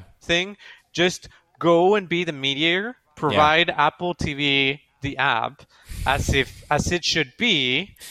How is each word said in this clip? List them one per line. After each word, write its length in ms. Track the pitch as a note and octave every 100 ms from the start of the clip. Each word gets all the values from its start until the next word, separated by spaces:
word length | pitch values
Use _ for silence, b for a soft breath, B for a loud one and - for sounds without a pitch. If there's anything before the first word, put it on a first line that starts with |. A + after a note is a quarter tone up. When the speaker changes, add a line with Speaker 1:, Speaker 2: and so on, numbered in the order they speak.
| - _
Speaker 1:
thing. 360 | - E3+ F#3+ G3+ B B _
Just 360 | - F3+ - - b _ _
go 360 | E3 E3+ F#3 G#3
and 120 | F3
be 140 | F3
the 100 | E3+
mediator. 540 | C#3+ C3+ C#3 E3 F3+ A3
Speaker 2:
Yeah. 60 | B3+ _ -
Speaker 1:
Provide 540 | D3+ A2+ D3+ D#3+ F3
Apple 440 | D#3 D3 - F3
T 200 | E3+ E3
V 480 | C#3 C#3+ C#3 C3+ C#3+ _ _
the 160 | C#3 C3
app 440 | C#3 A#2 A#2+ C#3+ - B B B -
as 280 | C#3 -
if, 300 | C#3 B2 - -
as 200 | D3 -
it 140 | F3 -
should 280 | E3 C3+ -
be, 580 | A#3+ E3 B2+ C3+ G3 - B